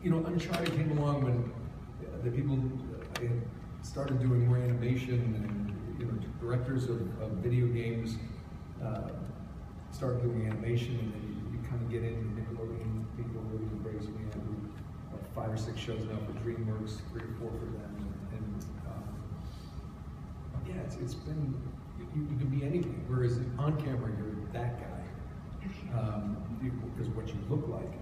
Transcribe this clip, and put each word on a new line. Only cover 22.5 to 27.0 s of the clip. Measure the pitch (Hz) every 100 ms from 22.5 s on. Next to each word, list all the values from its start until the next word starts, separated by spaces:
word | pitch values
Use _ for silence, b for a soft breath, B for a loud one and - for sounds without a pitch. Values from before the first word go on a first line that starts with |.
| 139 143
anything, | 175 170 - -
whereas | 127 123 - - -
on | 147 156
camera, | 131 123 110 101
you're | 101 98 -
that | 117 120 120
guy, | - - 90 - - - - - - - - 123
um, | 107 104 101 104 - 113
you, | 127 123 -
'cause | -